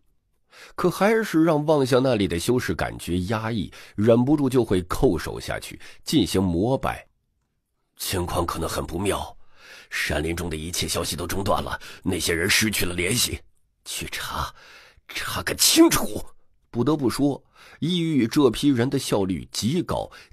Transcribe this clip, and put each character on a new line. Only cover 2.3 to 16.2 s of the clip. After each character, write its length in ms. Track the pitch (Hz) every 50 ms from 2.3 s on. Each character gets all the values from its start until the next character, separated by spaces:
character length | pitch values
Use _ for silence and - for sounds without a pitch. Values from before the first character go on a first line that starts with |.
| 85 87
修 180 | - - 123
士 160 | 127 - - 82
感 240 | - 73 58 58
觉 220 | 58 - - 85 92 90
压 280 | 95 113 110 113 110
抑， 200 | 120 104 73 - - - - - -
忍 280 | 101 104 117 117 120 123
不 140 | 139 156
住 120 | 147 139 127
就 140 | 123 127 113
会 180 | - 101 92 87
叩 360 | - - - 143 120 87 73
首 180 | - - 53 60
下 200 | - - 52 52
去， 200 | - - - - - - - - -
进 200 | - 170 139 92
行 160 | - - 95
膜 360 | 98 92 82 85 104 123 135
拜。 280 | 135 - 60 58 - - _ _ _ _ _ _ _ _ _ _ _ _ _ _ _ _ _ _
“情 280 | - - - - 92 87
况 200 | 82 80 87 85
可 120 | 82 -
能 120 | 82 80 78
很 160 | - 76 71
不 120 | - 82
妙， 380 | 90 101 95 80 76 - - - - - - - - - - - - - -
山 340 | - - - - 76 76 78
林 100 | 82 85
中 160 | 82 85 87
的 60 | 80
一 160 | 78 78 90
切 160 | 92 - 92
消 160 | 80 - 85 85
息 120 | - 87
都 120 | 78 87
中 160 | 85 - 101 98
断 180 | 98 85 69
了， 160 | 69 65 - - - - - - -
那 140 | 95 95
些 160 | 82 - - 85
人 160 | 80 87 107
失 220 | - - 110 110
去 140 | 95 - 92
了 80 | 90 87
联 200 | 90 85 92 120
系。 260 | 120 - - - - - _ _ _ _ _ _ _ -
去 240 | - - - - -
查， 440 | - - - - - - - - - - - - - - - - _ _ _ -
查 340 | - - - - - - -
个 100 | - -
清 340 | - - - - 320 339 320
楚。” 340 | - - - - - -